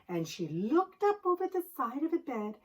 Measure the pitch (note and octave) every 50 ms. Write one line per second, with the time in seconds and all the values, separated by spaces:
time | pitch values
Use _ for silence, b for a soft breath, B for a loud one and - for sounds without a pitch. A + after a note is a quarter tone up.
0 | b b F3 E3+ E3 D#3+ - - F3 D3+ D#3 E3+ G3 A3 C#4+ E4+ F#4+ F#4+ - -
1 | G4+ G#4 G#4 G#4 - F4+ F4+ F4 F#4 - - F#4 F4 - - - B3+ A#3 A#3 C#4
2 | D#4 D#4+ - E4 - D4 B3+ A3 G#3 G#3+ G#3+ -